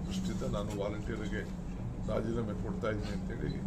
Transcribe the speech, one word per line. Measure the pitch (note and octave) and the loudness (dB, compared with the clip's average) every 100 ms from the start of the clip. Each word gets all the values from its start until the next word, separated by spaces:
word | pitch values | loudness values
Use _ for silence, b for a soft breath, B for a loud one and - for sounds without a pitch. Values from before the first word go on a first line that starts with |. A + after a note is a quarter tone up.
| - | 0
ದೃಷ್ಟಿಯಿಂದ | - - A2+ | 0 0 0
ನಾನು | C3 A2+ G#2 G#2 | 2 0 0 0
ವಾಲಂಟಿಯರ್ಗೆ | G2+ G#2 G#2 A2 G#2 G#2+ F2+ - - - - - - | 0 0 -2 0 0 0 -2 -4 -4 -2 -2 -2 0
ರಾಜೀನಾಮೆ | A2 A2 A#2 A2 G2 | 2 2 2 0 0
ಕೊಡ್ತಾ | A2 - A2+ | 0 0 0
ಇದ್ದೀನಿ | G#2 G2+ F#2+ | 0 0 0
ಅಂತೇಳಿ | - A#2 - - | -2 0 0 0